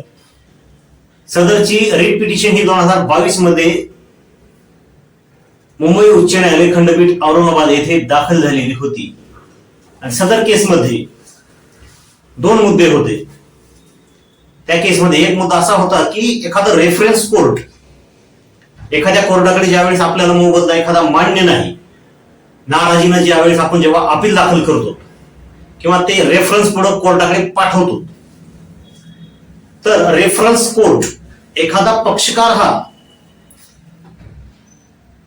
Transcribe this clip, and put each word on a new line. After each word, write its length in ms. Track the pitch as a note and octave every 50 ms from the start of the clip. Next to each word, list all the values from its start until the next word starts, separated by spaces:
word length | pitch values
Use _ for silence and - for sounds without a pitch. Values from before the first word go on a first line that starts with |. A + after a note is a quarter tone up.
| - _ _ _ _ _ _ _ _ _ _ _ _ _ _ _ _ _ _ _ _ _ _ _ _ -
सदरची 480 | - F3 F3 G#3 G#3 G#3 - - G#3 A3 G#3+ - -
रिट 260 | - F3 - - -
पिटिशन 320 | G#3 F3+ - - G#3 G#3
ही 120 | F#3 - -
दोन 160 | F3+ F#3 F#3
हजार 260 | F3 F3+ F#3+ F#3 -
बावीस 340 | - D#3 E3+ F#3+ F#3 - F#3
मध्ये 480 | F3+ E3+ D#3+ D#3+ E3 E3+ E3+ - - - - - - _ _ _ _ _ _ _ _ _ _ _ _ _ _ _ _ _ _ _ _ _ _ _ _ _ _ _ _ _ _ _ _ _ _ -
मुंबई 280 | D#3 D#3+ F#3 G3+ G#3+ G#3+
उच्च 260 | G#3+ F3 F3 F3 F#3
न्यायालय, 360 | F#3 F3+ E3+ D#3+ D#3+ F3 F3 F3
खंडपीठ, 480 | E3+ E3+ E3+ E3 E3+ F3 F3 F3 - D#3
औरंगाबाद 460 | D#3 D#3 E3+ E3+ E3 D#3+ D#3+ D#3 C#3+
येथे 300 | C#3+ D3 D3 - E3+ E3 A#2+ B2
दाखल 320 | C#3+ D3 D3 - E3+ E3
झालेली 320 | D3 C3 C#3 C3 B2 B2+ C3+
होती 400 | B2 C#3+ C#3 C#3 - - - - - - - - - - - _ _ _ _ _ _ _ _ _ -
आणि 100 | C3 C3
सदर 320 | A#2+ - F#3 G3 A3+ A3+ -
केसमध्ये 640 | G#3+ G#3 - - - E3+ - B2+ B2+ A#2 G#2 - - _ _ _ - - _ _ _ _ _ _ _ _ - - - - _ _ _ _ _ _ _ -
दोन 200 | B2 C3 G3 A3
मुद्दे 340 | A3 G#3 G3 E3+ F3 E3+ D3+
होते. 320 | D3 C#3+ - A2 G#2 - - - - - _ _ _ _ _ _ _ _ _ _ _ _ _ _ _ _ _ _ _ _ _ _ _ _ _
त्या 140 | - E3+ E3+
केसमध्ये 380 | G3 F#3+ F3 D#3+ F3 E3+ D3+ D3+
एक 160 | E3+ F3 F#3
मुद्दा 200 | F#3 F3+ F3 F3+
असा 160 | F3 - G#3+ G3+
होता 300 | F#3+ F#3 F3+ F#3+ F3 -
की 380 | - - G#3+ A#3 A#3+ A#3+ - -
एखादं 300 | E3+ F#3+ G3+ G3 G#3+ F#3
रेफरन्स 540 | D#3+ E3+ F3 F3 - G#3+ A3+ A3+ A3 - -
कोर्ट 1600 | G#3+ F3+ F#3 - - - - - _ _ _ _ - _ _ _ _ _ _ _ _ _ _ _ _ _ _ _ _ - - - -
एखाद्या 280 | D3+ D3+ F#3+ F#3+ G3+ G3
कोर्टाकडे 420 | G3 F#3 F3+ F3+ F#3 F#3 F#3+ F#3+
ज्यावेळेस 360 | F3 F3 F3+ F3+ F3+ F3+ F3
आपल्याला 320 | E3+ E3 E3+ F3+ F3+ F3 F3
मोबदला 420 | F3 F3 F3 E3+ E3+ E3+ E3 E3
एखादा 260 | E3 E3 E3+ E3 E3+
मान्य 400 | D#3+ D#3 D3+ D#3 - - F#3+ F#3
नाही, 340 | F3 F3 F3 F3 F3 - - - - _ _ _ _ _ _ _ _ _ _ _ _ _ _ _ -
नाराजीनं 560 | C3 D3+ E3 F3 F3 E3+ E3+ F3 F3 F3+ F3+ F3
ज्यावेळेस 360 | F3 E3+ E3 E3 E3+ E3+ E3
आपण 220 | D#3+ D#3+ F3 E3
जेव्हा 260 | D#3+ D#3 E3 E3+ - -
अपील 240 | D3+ G3 G#3 G#3 F#3+
दाखल 280 | F3+ - F3 F3 D#3+ D3+
करतो 340 | D#3 D#3 B2 A2+ G2+ - - - - - - - - _ - - - - - - - - -
किंवा 200 | - E3+ F3+ F3+
ते 200 | F3+ G3+ G3 F#3 D#3+
रेफरन्स 500 | - F3+ F3+ F3+ F#3 G3+ G#3 G3+ - F#3+
पुढं 260 | F#3+ F#3+ G3 G3+ -
कोर्टाकडे 460 | F3+ F#3 F3+ F3+ F3 E3+ F3+ F#3 F3+ -
पाठवतो, 500 | - F#3+ F#3 F#3 - F#3 F3 F3 - - - - - - - - - - - - - - - - - - - - - - - - - - - - - - - - - - - - _ - -
तर 280 | G#3+ G#3+ F3 E3+ F3 E3
रेफरन्स 600 | - - - - - A3 A#3 A#3 A#3 - - -
कोर्ट 840 | A3 G#3+ - C#3+ - - - - - - - - - _ _ - D3+
एखादा 420 | E3 D#3+ - G3 G3 A3 A3+ A3 -
पक्षकार 480 | G3+ - - - - - A3+ A3+ A#3
हा 200 | A3 - - - - - - - - _ _ _ _ _ _ _ _ _ _ _ - _ _ _ _ _ _ - - _ - E3 - - - - - - - - - _ _ _ _ _ _ _ _ _ _ _ _ _ _